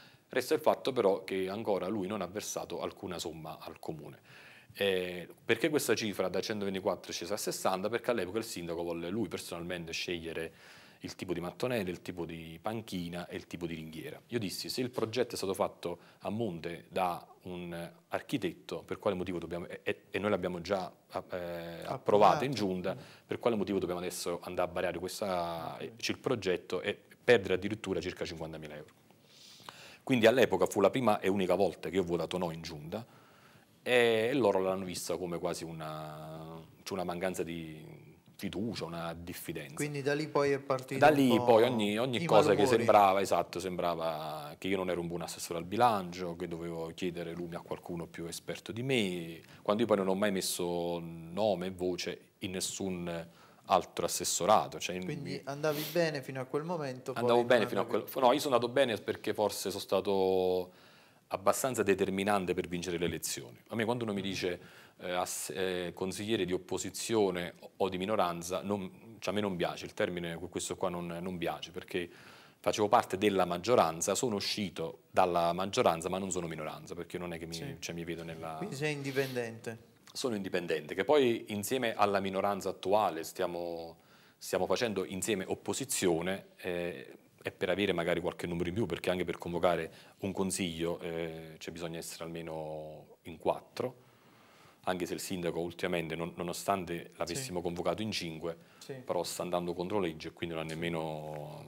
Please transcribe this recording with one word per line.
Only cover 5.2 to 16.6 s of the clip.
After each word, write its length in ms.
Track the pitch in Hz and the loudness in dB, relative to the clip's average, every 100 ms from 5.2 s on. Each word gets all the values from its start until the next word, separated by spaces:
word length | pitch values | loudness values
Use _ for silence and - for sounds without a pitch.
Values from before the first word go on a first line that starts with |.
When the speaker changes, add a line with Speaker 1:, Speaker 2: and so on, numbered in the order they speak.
| 82 - | -10 -12
Speaker 1:
perché 240 | - 117 160 | 0 2 4
questa 280 | 147 - 110 | 2 2 2
cifra 340 | 110 92 92 | 0 -2 -2
da 100 | 92 | -2
centoventiquattro 720 | 92 107 101 95 98 87 - | -2 -4 -4 -2 -2 -2 -6
è 20 | |
scesa 200 | 101 85 | -8 -6
a 40 | 104 | -4
sessanta? 520 | - - - 95 104 | -4 -2 -2 0 -2
Perché 220 | 117 - | -2 0
all'epoca 260 | 120 90 104 | -2 -2 -4
il 80 | 110 | -6
sindaco 380 | - 85 85 | -6 -6 -4
volle 260 | 85 85 85 | -4 -4 -4
lui 180 | 98 87 | -4 -4
personalmente 640 | - - 85 85 90 82 | -4 -8 -8 -6 -6 -6
scegliere 840 | 80 - 87 82 80 80 - - - - - | -6 -4 -4 -4 -6 -8 -10 -20 -20 -20 -14
il 120 | 90 - | -14 -10
tipo 160 | 92 | -4
di 60 | 85 | -4
mattonelle, 500 | 85 - 127 123 92 | -4 -4 -2 0 -2
il 120 | 85 | -4
tipo 240 | - 90 80 | -8 -8 -8
di 340 | 85 82 82 | -8 -12 -8
panchina 640 | - 113 107 92 85 87 87 | -6 -6 -4 -6 -4 -6 -8
e 100 | 95 | -10
il 100 | - | -10
tipo 180 | 82 85 | -8 -6
di 80 | 82 | -6
ringhiera. 460 | 80 80 82 - - | -8 -10 -12 -14 -8
Io 120 | 120 | -4
dissi, 280 | 92 - - | -4 -6 -6
se 120 | - | -4
il 80 | 123 | -4
progetto 460 | - 113 113 117 107 | -2 -2 0 -2 -2
è 20 | |
stato 160 | 98 | -4
fatto 440 | 92 92 - - 87 - - | 0 -2 -2 -8 -8 -12 -10
a 100 | 95 | -6
monte 560 | 104 117 85 | -4 -4 -4